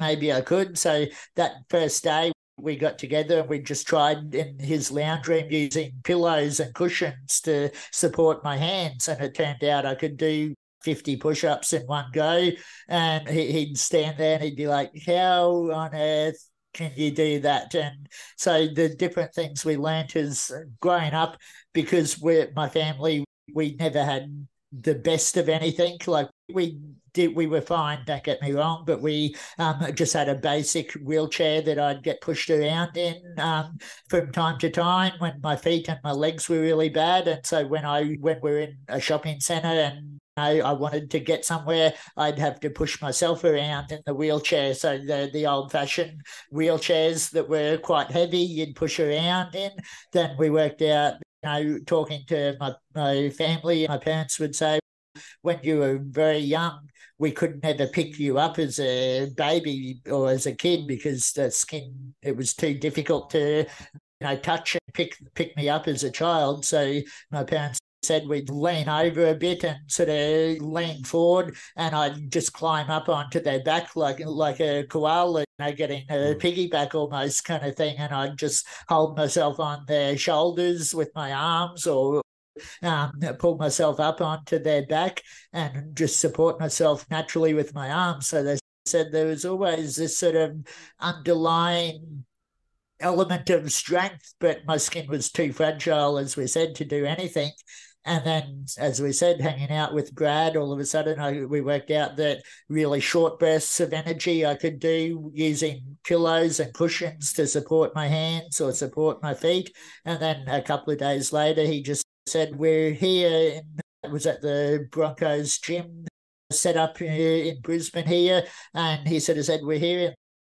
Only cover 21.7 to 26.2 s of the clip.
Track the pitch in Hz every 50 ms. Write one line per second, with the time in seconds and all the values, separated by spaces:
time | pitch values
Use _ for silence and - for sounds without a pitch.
21.7 | _ 165 151 - 185 175 156 143 - - 147 165 165 160 147 - 135 156 151 127
22.7 | - 160 156 156 151 135 147 160 156 147 143 - _ _ _ - 147 156 156 151
23.7 | 147 - 165 156 135 151 139 147 139 135 139 147 143 147 143 - _ _ _ _
24.7 | 143 127 113 156 147 127 110 165 160 156 - - - 185 160 156 156 160 160 165
25.7 | 156 - 175 175 175 170 - 180 170 151